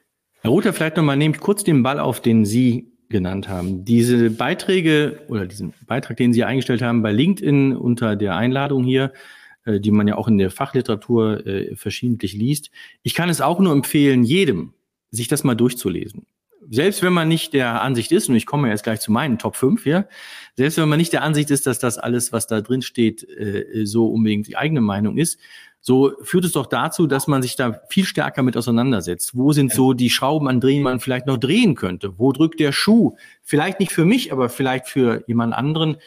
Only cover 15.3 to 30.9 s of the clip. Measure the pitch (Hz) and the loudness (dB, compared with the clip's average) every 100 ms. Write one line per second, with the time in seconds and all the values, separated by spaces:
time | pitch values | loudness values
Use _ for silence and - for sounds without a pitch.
15.3 | 143 139 113 120 - 98 87 - - - | -2 0 2 0 0 -4 -4 -8 -14 -20
16.3 | _ _ _ 151 117 180 202 180 175 160 | _ _ _ -6 0 0 2 2 2 2
17.3 | 160 - 139 123 117 127 120 107 - 220 | 0 0 0 0 0 -2 -2 2 0 2
18.3 | 117 - 147 131 104 - 110 - 110 151 | 0 0 -2 0 0 -2 -4 0 0 0
19.3 | 110 107 - 131 214 135 170 196 - - | -2 -4 0 0 2 0 0 -2 -10 -20
20.3 | - - - 143 160 156 151 165 143 147 | -20 -12 -2 0 2 2 2 2 0 0
21.3 | 147 147 139 135 120 123 - 117 120 117 | 0 0 0 0 -2 -2 -4 -4 -2 -2
22.3 | 113 - 110 104 127 120 - 113 - - | -4 -2 -4 -2 -4 -4 0 0 -2 -14
23.3 | - 104 101 - 110 104 113 113 110 110 | -10 -6 -6 -6 -4 -2 0 2 2 0
24.3 | 104 107 - 147 156 107 98 107 - - | 0 -4 -4 -2 0 0 0 -2 -2 -4
25.3 | - - - - _ - 131 135 - - | -6 -16 -20 -20 _ 0 2 2 0 -2
26.3 | 180 180 165 - 123 170 - 160 135 - | -2 0 -4 -4 -4 -2 0 0 0 0
27.3 | 139 123 - 123 107 - - 190 - 143 | -2 -2 -2 -4 -4 -4 -2 -2 -2 -4
28.3 | - 127 123 120 117 131 110 85 90 - | -2 -2 0 0 0 2 0 -4 -6 -6
29.3 | 123 139 147 135 113 131 123 120 - 135 | 0 2 2 2 2 2 2 0 0 0
30.3 | 156 139 127 131 143 135 | 0 0 2 2 2 0